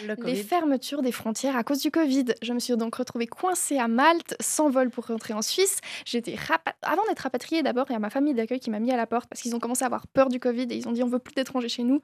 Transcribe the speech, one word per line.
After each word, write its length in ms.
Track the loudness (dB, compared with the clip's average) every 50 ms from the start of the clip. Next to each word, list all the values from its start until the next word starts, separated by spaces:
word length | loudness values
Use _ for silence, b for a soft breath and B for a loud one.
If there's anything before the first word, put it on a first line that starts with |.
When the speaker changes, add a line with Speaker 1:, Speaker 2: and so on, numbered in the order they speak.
| -6
Speaker 1:
Le 60 | -6
Speaker 2:
Les 80 | -6
Speaker 1:
covid. 200 | -4 -2 -2 -2 -2 -2
Speaker 2:
fermetures 580 | 0 0 2 4 4 2 2 0 -2 -2 0 0
des 100 | 0 0
frontières 440 | -2 -2 -4 -4 -2 -2 0 0
à 80 | 0 0
cause 140 | 0 0 0
du 100 | 0 0
covid. 360 | 2 2 4 4 4 2 2 2 0 -2 -2
Je 100 | -4 -4
me 60 | -2
suis 180 | 0 0 0
donc 180 | 0 0 -2 -2
retrouvée 320 | -6 -6 -6 -4 -4 -4
coincée 520 | -4 -4 -2 -2 0 0 0 0 0 0 0
à 100 | 2 2
Malte, 480 | 4 6 6 6 6 4 2 -4 -8 -6
sans 280 | -4 -2 2 4 4 4
vol 220 | 6 4 2 2
pour 160 | 0 -4 -6
rentrer 260 | -6 -6 -6 -4 -6 -4
en 80 | -4 -2
Suisse. 360 | -2 2 2 2 2 2 -2 B B B B B
J'étais 300 | B -2 -2 -2 -2 -6
rapa-, 380 | -6 -2 0 0 0 0 -2 -6 -4 -2
avant 220 | 0 0 2 2 0
d'être 120 | 0 -2
rapatriée, 420 | -4 -4 -4 -4 -4 0 0 0 2
d'abord, 240 | 2 2 0 0 0
il 60 | 0
y 20 |
a 20 | -2
ma 120 | -2 -2
famille 240 | 0 0 2 2 2
d'accueil 260 | 0 0 -2 -2 -4
qui 100 | -2 -4
m'a 80 | -2 -2
mis 120 | 0 0 2
à 40 |
la 100 | 2 0
porte 220 | 0 0 -2 -2 -4
parce 100 | -10 -8
qu'ils 160 | -6 -4 -4
ont 20 | -2
commencé 240 | -2 -2 -2 0 -2
à 40 |
avoir 200 | -2 -2 -4 -6
peur 220 | -2 4 4 4 4
du 100 | 4 0
covid 280 | 0 -2 0 0 -2 -4
et 60 | -4
ils 100 | -6 -4 -2
ont 40 | -2
dit : « 100 | 0 0
On 40 | 0
veut 100 | 0 -2
plus 160 | -2 -4 -4
d'étrangers 340 | -4 -4 -2 -2 -4 -4 -2
chez 120 | -4 -2 2
nous. » 160 | 2 2 2